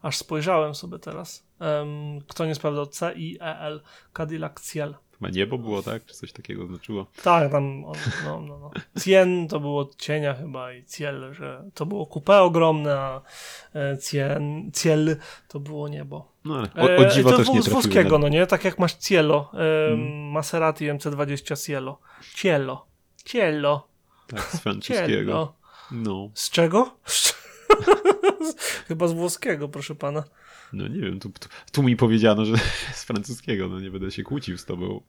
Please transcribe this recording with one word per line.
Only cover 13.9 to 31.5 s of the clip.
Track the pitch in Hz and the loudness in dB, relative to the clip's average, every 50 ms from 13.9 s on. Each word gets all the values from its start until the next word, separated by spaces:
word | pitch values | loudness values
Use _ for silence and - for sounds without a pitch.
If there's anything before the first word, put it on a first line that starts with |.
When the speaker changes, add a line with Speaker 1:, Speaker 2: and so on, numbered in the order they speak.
| 139 139 | -4 -6
Speaker 1:
Cien-, | - - - 143 135 139 143 151 147 147 147 156 - 147 147 | -6 -4 -4 -2 -2 -2 -2 -2 -4 -4 -6 -6 -10 -8 -8
Ciel | - - 165 156 151 151 156 160 147 - - - - _ _ | -2 2 2 4 4 4 2 0 -2 -6 -18 -20 -20 _ _
to | - 147 | -12 -12
było | 143 143 151 147 147 147 | -10 -10 -10 -10 -10 -10
niebo. | 147 143 143 139 143 147 139 _ _ _ _ | -10 -12 -12 -12 -14 -16 -16 _ _ _ _
Speaker 2:
No | 151 156 135 | -6 -4 -4
ale | 113 101 - | -4 -6 0
o, | - - - 180 180 | 4 6 6 10 10
o | - | 10
Speaker 1:
E, | - | 10
Speaker 2:
dziwo | - - - 127 | 10 8 8 8
Speaker 1:
to | - - | 8 8
Speaker 2:
też | 120 | 6
Speaker 1:
było | - - - | 6 4 4
Speaker 2:
nie | |
Speaker 1:
z | - | 4
Speaker 2:
trafiłem | - - 269 226 | 4 2 2 2
Speaker 1:
włoskiego, | 214 190 190 175 - 160 151 | 4 6 6 6 6 6 4
Speaker 2:
na | |
Speaker 1:
no | 147 147 | 4 4
nie? | 147 156 180 180 | 4 4 4 4
Tak | 202 180 - | 2 0 0
jak | 190 175 - | -2 0 2
masz | 185 170 - | 0 0 0
Cielo, | _ - - 208 175 156 151 147 147 143 - - | _ -2 2 4 4 4 4 4 2 0 -4 -6
em, | - 165 156 156 156 156 156 156 151 | -2 0 2 2 2 2 2 0 0
Speaker 2:
Mm. | 151 151 147 147 147 147 | -2 -4 -6 -8 -10 -6
Speaker 1:
Maserati | 147 156 151 - - 170 160 160 156 156 156 147 | -4 -4 -4 -2 -2 0 0 0 0 0 -4 -4
M | 147 143 | -4 -4
C | - 156 | -4 -6
dwadzieścia | 143 139 147 139 143 139 - - 156 | -4 -4 -4 -4 -4 -6 -6 -6 -8
Cielo. | 135 - - 147 135 131 131 143 - _ _ - - - - - - - 196 170 143 135 131 131 131 - _ _ _ _ _ _ _ - | -6 -6 -6 -6 -6 -6 -8 -12 -14 _ _ -20 -20 -20 -18 -14 -2 0 2 2 2 0 -2 -6 -10 -12 _ _ _ _ _ _ _ -18
Cielo. | - - 247 214 170 151 151 143 143 147 143 143 _ _ _ _ _ _ _ _ _ | -6 -2 0 0 0 0 0 2 2 0 0 -2 _ _ _ _ _ _ _ _ _
Speaker 2:
Tak, | - 107 | -10 -10
z | - - - 165 | -10 -8 -8 -6
francuskiego. | - - 101 101 101 - 254 214 180 151 | -4 -4 -6 -6 -6 -4 -2 -2 0 0
Speaker 1:
Cielo. | 110 101 101 101 - 156 160 143 - _ _ _ _ - - - | 0 0 0 0 -2 -2 -2 -4 -8 _ _ _ _ -20 -18 -12
Speaker 2:
No. | 131 117 113 107 98 95 98 104 104 | -10 -6 -4 -4 -4 -6 -8 -10 -10
Speaker 1:
Z | - - - | -8 -8 -2
czego? | - - 170 160 170 208 254 254 - _ _ - - - - - - - - - - - - - 427 427 | 2 2 2 4 4 2 2 2 -2 _ _ -4 -2 -2 -2 -2 -4 -10 -14 -20 -20 -20 6 6 6 6
<laughs> | - - 415 415 - 359 381 - - 381 392 - 320 320 311 - - - - - - - | 8 4 4 6 6 2 2 4 4 0 2 2 -4 -8 -6 -6 -6 -8 -8 -8 -8 -8
Chyba | 170 160 175 170 | -4 0 0 0
z | 165 | 0
włoskiego, | 165 170 180 165 - - 262 185 147 143 143 | 0 -2 -4 -4 -4 -4 -4 -4 -4 -4 -8
proszę | 147 139 139 - 156 | -8 -10 -10 -10 -10
pana. | 147 - 143 143 151 147 143 _ _ _ - - - - - - | -8 -8 -6 -6 -6 -8 -10 _ _ _ -20 -20 -20 -20 -14 -10
Speaker 2:
No | 101 98 101 | -8 -8 -6
nie | 123 196 | -6 -4
wiem, | 156 98 90 95 | -4 -4 -6 -6
tu, | - 104 | -8 -12
tu, | 95 - - - | -14 -14 -20 -20